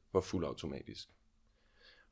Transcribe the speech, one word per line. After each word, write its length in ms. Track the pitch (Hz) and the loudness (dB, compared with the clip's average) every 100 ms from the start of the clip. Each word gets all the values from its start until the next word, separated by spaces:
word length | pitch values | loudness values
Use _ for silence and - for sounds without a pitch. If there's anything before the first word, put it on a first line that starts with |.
| _ | _
var 80 | 95 | 2
fuldautomatisk. 840 | - 98 78 65 76 69 - - - - - _ _ _ _ - - - - | 4 2 0 -2 -4 -6 -8 -12 -12 -18 -20 _ _ _ _ -20 -20 -20 -20